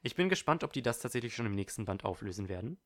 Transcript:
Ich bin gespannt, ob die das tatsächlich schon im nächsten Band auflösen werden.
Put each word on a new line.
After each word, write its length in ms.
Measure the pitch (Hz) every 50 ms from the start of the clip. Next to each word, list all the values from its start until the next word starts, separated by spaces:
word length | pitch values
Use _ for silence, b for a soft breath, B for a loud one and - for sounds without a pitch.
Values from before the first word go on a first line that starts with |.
Ich 140 | - 123 -
bin 140 | - 180 190
gespannt, 340 | 185 - - - 156 160 -
ob 100 | 151 -
die 80 | 139
das 180 | 117 120 113 -
tatsächlich 360 | - 123 - 123 120 117 -
schon 100 | - 117
im 100 | 107 101
nächsten 300 | 98 98 - - - 107
Band 200 | 95 95 98 -
auflösen 440 | 101 92 - - 101 90 101 98 92
werden. 300 | 95 90 98 127 180 - _